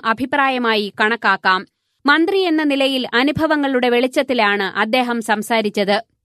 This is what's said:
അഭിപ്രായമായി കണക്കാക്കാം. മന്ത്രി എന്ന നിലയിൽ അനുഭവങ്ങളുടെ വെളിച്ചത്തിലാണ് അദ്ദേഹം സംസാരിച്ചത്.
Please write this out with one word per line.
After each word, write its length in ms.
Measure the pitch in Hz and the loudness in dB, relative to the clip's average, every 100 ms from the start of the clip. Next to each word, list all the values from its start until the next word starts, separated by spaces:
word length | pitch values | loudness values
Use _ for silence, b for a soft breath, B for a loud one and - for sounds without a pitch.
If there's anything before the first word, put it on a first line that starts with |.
അഭിപ്രായമായി 840 | 226 226 254 285 269 254 233 220 208 | -2 -4 -2 0 0 0 0 0 -2
കണക്കാക്കാം. 680 | - 214 226 214 190 196 185 - _ _ _ | -2 -2 0 0 2 2 0 -2 _ _ _
മന്ത്രി 360 | 269 302 330 392 | 0 2 2 0
എന്ന 200 | 370 311 | 0 0
നിലയിൽ 400 | 302 277 269 269 240 | 0 0 0 -2 -2
അനുഭവങ്ങളുടെ 720 | 233 277 294 311 302 277 262 247 | 0 0 0 0 0 0 0 2
വെളിച്ചത്തിലാണ് 760 | 240 254 294 277 247 208 202 190 - | 2 0 0 -2 0 2 0 -2 -2
അദ്ദേഹം 420 | 220 254 240 233 | 0 0 0 -2
സംസാരിച്ചത്. 760 | - 214 208 226 214 208 196 208 - _ | -2 -2 0 -2 -2 -2 0 -2 -4 _